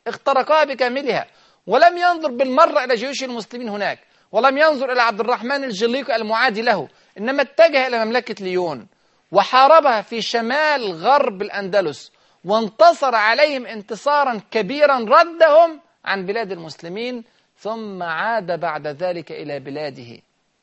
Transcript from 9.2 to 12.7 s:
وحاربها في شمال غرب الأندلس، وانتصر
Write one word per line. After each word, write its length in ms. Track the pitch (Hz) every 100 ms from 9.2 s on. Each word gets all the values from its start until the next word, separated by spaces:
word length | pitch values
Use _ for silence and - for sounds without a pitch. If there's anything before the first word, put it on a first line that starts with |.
| _
وحاربها 680 | 180 190 254 269 320 294 226
في 200 | 196 233
شمال 720 | - 233 226 277 311 285 214
غرب 500 | 165 180 285 - 190
الأندلس، 680 | 208 196 196 202 170 135 - _ _ _ 170
وانتصر 680 | 214 220